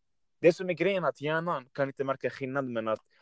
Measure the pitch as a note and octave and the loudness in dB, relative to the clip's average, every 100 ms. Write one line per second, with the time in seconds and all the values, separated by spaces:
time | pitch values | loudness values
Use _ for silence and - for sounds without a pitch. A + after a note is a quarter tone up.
0 | _ _ _ _ D#3+ F3 F#3 E3 F3+ F#3+ | _ _ _ _ 4 4 0 0 0 2
1 | D3 - D3 D#3+ E3 D3 B2+ - C#3 - | 0 -2 -2 -2 -2 -4 -4 -4 -2 -2
2 | C3+ C3 B2+ - C3 C#3 C3 A#2 A2 G#2+ | -4 -2 -4 -4 -4 -2 -2 -2 -2 -2
3 | _ _ | _ _